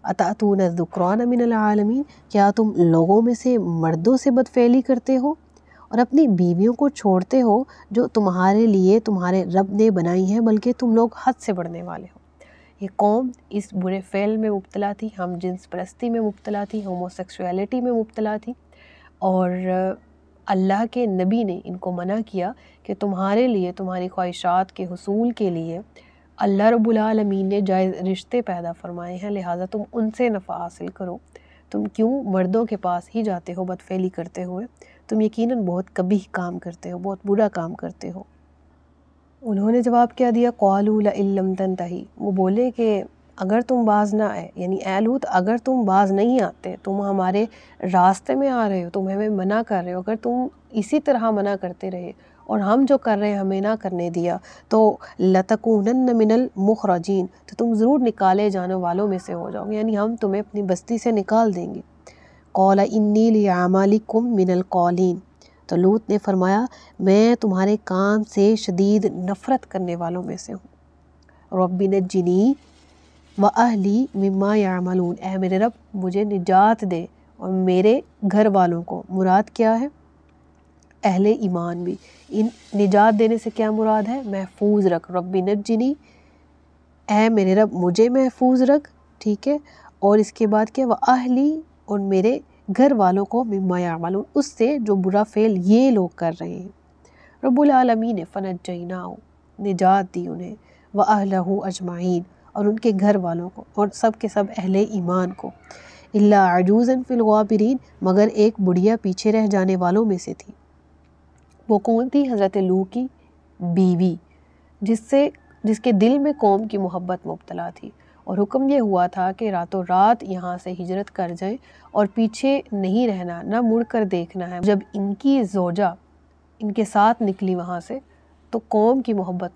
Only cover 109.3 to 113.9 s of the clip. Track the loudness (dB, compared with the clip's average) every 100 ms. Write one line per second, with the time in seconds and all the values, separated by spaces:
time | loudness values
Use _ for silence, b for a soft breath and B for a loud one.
109.3 | 2 2 2 0 0 2 2 0 -2 -6
110.3 | -14 -16 -20 _ _ _ _ _ _ _
111.3 | _ _ _ 0 0 2 0 2 0 0
112.3 | 0 0 0 0 0 -2 -6 -8 b b
113.3 | b _ _ -2 2 4